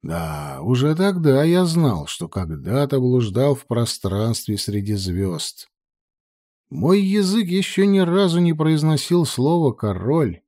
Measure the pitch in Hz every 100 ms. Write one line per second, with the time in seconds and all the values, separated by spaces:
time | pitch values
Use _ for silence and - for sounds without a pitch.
0 | - 85 80 76 73 67 - 127 143 156
1 | 196 180 156 131 156 175 180 165 151 90
2 | 71 - - - 85 76 69 127 139 135
3 | 127 127 113 98 139 135 - 117 117 -
4 | 98 98 110 110 - 104 - 104 101 104
5 | 92 90 95 82 - - - _ _ _
6 | _ _ _ _ _ _ _ 76 120 196
7 | 190 208 190 214 190 185 190 - 202 196
8 | 175 180 196 165 175 156 156 160 156 151
9 | - 175 160 - 135 170 151 - 107 92
10 | 101 160 131 -